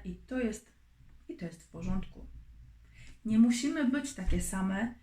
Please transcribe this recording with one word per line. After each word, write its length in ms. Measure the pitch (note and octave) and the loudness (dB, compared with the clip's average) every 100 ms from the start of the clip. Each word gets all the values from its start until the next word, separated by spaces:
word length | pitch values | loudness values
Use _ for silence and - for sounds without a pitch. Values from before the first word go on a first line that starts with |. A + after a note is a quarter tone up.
i 120 | F#3 F3+ | -10 -12
to 240 | - B3+ | -8 -2
jest, 320 | A#3 G#3 - _ - - - - - | -2 -4 -12 _ -20 -20 -20 -20 -16
i 80 | E4+ | -10
to 80 | |
jest 180 | E3+ - | -10 -10
w 60 | - | -16
porządku. 580 | E3 F#3 F#3 F3+ - - - - - - - - - - - | -8 -2 -2 -2 -12 -16 -18 -20 -20 -20 -20 -20 -20 -20 -12
Nie 140 | A3 A3 | 2 6
musimy 500 | A#3+ A#3+ C#4+ D#4+ B3+ | 8 6 0 2 2
być 240 | C#4+ C#4 | 2 -2
takie 280 | - F3+ F3+ | -4 2 2
same 520 | - F#3 F#3+ F#3+ A#3 - | 2 -2 0 0 -2 -6